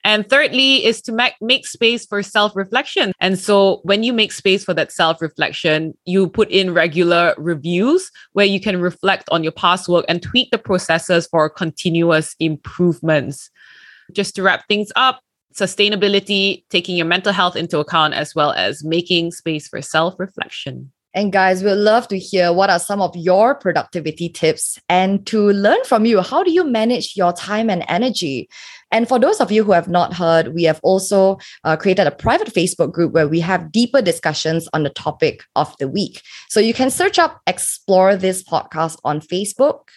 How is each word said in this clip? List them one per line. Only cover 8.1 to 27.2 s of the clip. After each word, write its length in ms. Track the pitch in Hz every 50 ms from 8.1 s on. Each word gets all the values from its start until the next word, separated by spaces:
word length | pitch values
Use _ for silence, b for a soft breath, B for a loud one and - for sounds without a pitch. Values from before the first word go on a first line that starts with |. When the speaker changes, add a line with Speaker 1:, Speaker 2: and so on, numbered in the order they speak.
| B B B B
Speaker 1:
where 120 | _ 196 202
you 140 | 202 196 190
can 220 | 190 220 190 180
reflect 480 | 175 180 175 _ - 196 190 185 - -
on 140 | - 165 160
your 80 | 156
past 360 | 156 - - 175 175 185 - -
work 160 | 175 170 - -
and 120 | 170 175
tweak 300 | - - - 247 254 -
the 80 | - 214
processes 680 | - - 196 180 - - 165 165 - - 180 170 165 -
for 200 | - 165 156 156
continuous 880 | _ - 185 160 - - - 180 165 170 170 170 165 156 156 - - _
improvements. 1080 | 160 160 156 143 _ - - - 180 175 160 - - 160 156 147 127 - 143 - - - B B B B B B B B B B B B
Just 240 | - - 196 185 -
to 80 | 202
wrap 240 | 185 190 170 - -
things 240 | _ 214 208 208 202 -
up, 240 | - 254 262 254 - _ _ _ _ _ _ _
sustainability, 1080 | - 208 185 - - 208 208 214 196 202 202 202 202 196 196 208 196 196 196 190 - _ _
taking 280 | - 190 175 - 180
your 100 | 175 165
mental 260 | 165 175 185 185 214
health 220 | 190 180 185 180 175
into 240 | - 165 170 - 151
account, 360 | 151 - - 160 156 151 135
as 200 | - 151 - -
well 160 | 160 147 147 -
as 280 | - 92 101 127 151
making 480 | 151 156 165 170 175 - 185 170 170 170
space 380 | 170 - _ 165 160 151 - -
for 120 | - -
self-reflection. 1120 | 143 - - 160 160 175 185 - 185 196 _ - - - - - - 139 127 127 131 135 _ _ _ _ _
Speaker 2:
And 180 | 185 208 202
guys, 300 | 185 196 185 185 185 185
we'd 120 | 190 208 196
love 340 | 202 208 214 214 233 233 -
to 100 | 202 190
hear 340 | - - - 190 175 175
what 180 | 175 180 190 196
are 80 | 185 175
some 240 | - - 202 202
of 120 | 190 175 -
your 400 | 175 165 180 180 190 220 247 285
productivity 720 | 277 - 190 160 160 - - - 175 151 156 156 - 175 165
tips 500 | 160 - - 156 156 - - - - - _ _
and 380 | 175 185 185 190 196 196 196
to 240 | - - 214 208 208
learn 340 | 202 196 196 208 302 453 523
from 220 | - 254 220 214
you. 160 | 233 233 196
How 200 | 175 - 247 320
do 80 | 392 359
you 140 | 320 359 370
manage 520 | 294 240 220 220 233 247 214 - - -
your 160 | 196